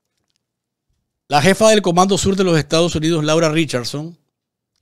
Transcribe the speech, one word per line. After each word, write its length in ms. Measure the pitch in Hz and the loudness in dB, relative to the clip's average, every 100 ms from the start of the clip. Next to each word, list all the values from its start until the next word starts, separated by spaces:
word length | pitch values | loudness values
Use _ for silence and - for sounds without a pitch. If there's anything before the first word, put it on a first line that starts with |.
| _ _ _ _ _ _ _ _ _ _ _ _ _ | _ _ _ _ _ _ _ _ _ _ _ _ _
la 120 | 143 | 0
jefa 300 | 160 190 220 | 2 4 4
del 120 | 214 | 4
Comando 360 | 190 170 190 196 | 2 0 0 0
Sur 160 | 196 | -2
de 80 | 196 | 0
los 160 | 185 160 | 0 0
Estados 380 | 143 165 170 156 | 0 -2 0 -2
Unidos, 280 | 156 170 | -2 -2
Laura 240 | 151 156 160 | 0 0 0
Richardson, 720 | 156 151 123 117 147 160 170 _ _ _ _ _ _ | 0 -4 -6 -8 -10 -12 -16 _ _ _ _ _ _